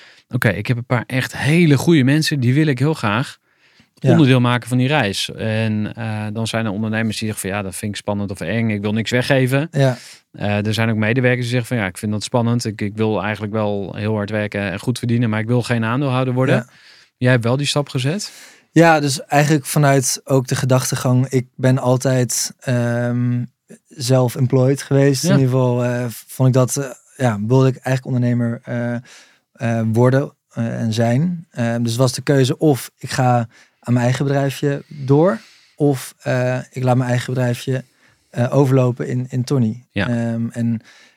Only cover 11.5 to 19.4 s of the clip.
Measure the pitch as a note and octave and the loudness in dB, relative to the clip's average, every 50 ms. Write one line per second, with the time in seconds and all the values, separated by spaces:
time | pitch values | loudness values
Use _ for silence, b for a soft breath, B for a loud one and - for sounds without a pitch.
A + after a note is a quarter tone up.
11.5 | B2 B2+ A#2 - B2+ A#2+ G2+ F#2 F2 - - G#2+ G#2+ G#2 - - - B2 A#2 A#2 | -4 -4 -4 -2 -4 -2 -2 -4 -6 -6 -6 -4 -4 -4 -6 -2 -2 0 0 2
12.5 | A#2+ A#2+ - A2+ G2+ G#2 G#2+ G2+ G#2 G#2+ A2 A2 A2 F#2+ F2+ G#2 G#2+ G2+ G#2+ G2+ | 0 0 -2 -4 -6 -4 -6 -6 -4 -2 -2 -2 -2 -2 -2 -4 -4 -4 -6 -6
13.5 | G2+ A2 G#2+ G#2 G#2 G2+ G2 - - G#2 G#2 G#2+ A2 G#2+ G2+ G2 G#2+ G#2+ G#2 G#2 | -4 -4 -2 -2 -2 -4 -6 -8 -8 -6 -4 -4 -2 -2 -4 -4 -4 -4 -4 -4
14.5 | - G#2 G2+ G2+ E2+ G2+ - - A#2+ - - A#2+ A#2+ A#2 B2 A2+ G#2+ A2 A2 A2 | -4 -4 -4 -4 -6 -6 -4 -4 -4 -4 -2 -2 0 0 0 0 -2 -2 -2 0
15.5 | B2 B2 A2 - B2 A#2 A2+ A2+ A#2+ C3 D3 C#3 B2+ B2+ C3 B2+ B2 B2 C3 C3 | 0 -2 0 0 -2 -2 -2 -2 -2 -2 -2 -2 0 -2 -2 -2 0 0 2 2
16.5 | E3 G#3+ A3+ b b b b b b b b b b _ B2 B2 C3 B2 A2 A#2 | 2 0 0 b b b b b b b b b b _ 2 4 4 4 2 0
17.5 | B2 C#3 C#3+ C#3 - D3 C#3+ - - C3+ B2 C#3 D#3+ G#3 - - B B B B | -2 0 -2 -2 -2 -2 -4 -2 -4 -4 -2 -2 -4 -4 -8 -12 B B B B
18.5 | B B B B _ D#3 E3 E3 D#3+ D#3 C#3+ C#3+ C3 E3 - _ - C#3+ | B B B B _ 6 6 6 6 4 2 0 -2 -4 -4 _ 2 2